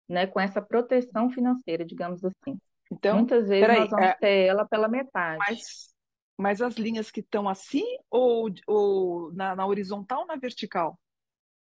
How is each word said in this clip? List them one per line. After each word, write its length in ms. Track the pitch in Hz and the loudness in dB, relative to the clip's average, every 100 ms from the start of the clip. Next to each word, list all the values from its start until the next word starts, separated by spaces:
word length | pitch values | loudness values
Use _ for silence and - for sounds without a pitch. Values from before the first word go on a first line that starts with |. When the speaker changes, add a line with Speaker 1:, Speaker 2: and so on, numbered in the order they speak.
| - | -6
Speaker 1:
né, 180 | 175 190 | -2 -2
com 140 | 196 | 0
essa 220 | 196 202 | -2 -4
proteção 680 | 196 233 240 254 247 220 247 | -2 -2 2 0 0 0 -2
financeira, 540 | 254 247 254 - 165 | 0 0 0 -2 -6
digamos 400 | 165 175 180 180 | -6 -8 -8 -6
assim. 340 | 190 - - 190 _ _ - | -6 -8 -12 -12 _ _ -16
Speaker 2:
Então, 360 | 180 202 196 247 | -2 2 4 4
Speaker 1:
Muitas 220 | 240 202 | 4 4
vezes 220 | 196 220 | 4 6
Speaker 2:
peraí, 20 | |
Speaker 1:
nós 180 | 226 214 | 6 4
vamos 220 | 208 185 | 4 2
Speaker 2:
é, 40 | - | 4
Speaker 1:
ter 260 | 208 196 185 | 4 4 4
ela 180 | 196 202 | 2 0
pela 200 | 214 220 | 0 0
metade. 580 | 247 262 190 170 160 202 | 0 -4 -4 -4 -2 -4
Speaker 2:
mas, 460 | 233 - - - _ _ _ _ - | -4 -12 -18 -20 _ _ _ _ -4
mas 220 | 196 202 | -2 0
as 120 | 240 233 | -2 -4
linhas 340 | 226 220 214 | -4 -4 -6
que 100 | - | -10
estão 280 | - 214 202 | -6 -4 -4
assim 360 | 190 - 277 453 523 - | -6 -4 -4 -4 -8 -2
ou, 400 | - 254 233 220 175 - | 2 2 2 -2 -6 -2
ou 640 | 208 202 196 185 175 165 | 2 2 2 0 -4 -8
na, 220 | 175 190 185 | -8 -6 -2
na 100 | 190 | -2
horizontal 540 | 202 190 202 196 262 | -2 -4 -8 -6 -6
ou 60 | 349 | -6
na 100 | 302 | -8
vertical? 600 | 254 - 220 190 165 175 _ _ _ _ _ _ | -10 -10 -6 -4 -4 -6 _ _ _ _ _ _